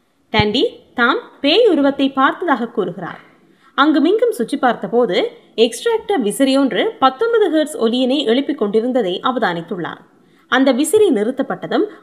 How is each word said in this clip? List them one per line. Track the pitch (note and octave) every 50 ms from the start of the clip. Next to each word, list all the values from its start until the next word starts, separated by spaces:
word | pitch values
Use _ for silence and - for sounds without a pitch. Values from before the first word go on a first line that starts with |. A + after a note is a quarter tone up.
| _ _ _ _ _ _
டாண்டி | - G#3+ G#3 G#3 G3+ C4 A4+ B4 - - - _ _
தாம் | B3 A#3+ B3 E4 B4 - - - -
பேய் | - C#4+ E4 A4 B4+ G#4
உருவத்தை | D#4+ C#4+ C#4 C#4 C#4 C#4 C4+ C4+
பார்த்ததாக | - C4+ C4+ D#4 E4 - F#4+ E4+ C4+ G#3+ A#3+ A3+
கூறுகிறார். | - A3 F#3 F#3 E3 G3 E3+ C#3 - - - _ _ _ _ _ _ _ _ _ _
அங்குமிங்கும் | - C#4+ D#4 C#4 D#4+ C4+ E4+ G#4 A4 B4 A#4+
சுற்றி | - - A3+ - D4 -
பார்த்தபோது, | C#4 B3 A3 - - F#3 A3 A#3+ B3 F3+ F3+ A#3 G#4 A#4+ - - _ _ _
எக்ஸ்ட்ராக்டர் | - A#3 A#3+ - - - A#4 A4+ G#4+ - - G4+ D#4 G#3+
விசிறியொன்று | G3+ - - C#4 C4+ C4 C#4 C#4 A#3+ F3+ G3+ E4 A4 A4 -
பத்தொன்பது | C4+ C4+ C4+ - A4+ A#4 A#4 A4 G#4 E4
ஹெர்ட்ஸ் | D4+ D#4 D4+ D4 - -
ஒலியினை | A3+ A3+ A#3 B3+ C4 A#3+ C4+ D4+ -
எழுப்பிக் | A3 A#3 C4+ C#4 - C#4+ -
கொண்டிருந்ததை | G#3+ G#3 G#3 A3 A3+ B3+ B3 C4 G#3 F3+ F3+ - -
அவதானித்துள்ளார். | B3 A#3+ B3 A3 F#3 E3 E3+ E3 - D#3 - D#3 C#3+ - - - _ _ _ _ _ _ _ _ _
அந்த | A#3 C4 C4+ C#4
விசிறி | A#3+ A#3+ D#4 D4+ - G#4+ G#4+ F#4
நிறுத்தப்பட்டதும், | B3+ G3+ G#3+ A#3+ C4 - C4+ - F#3 - - D#3+ B3+ C4+ G#4 - - -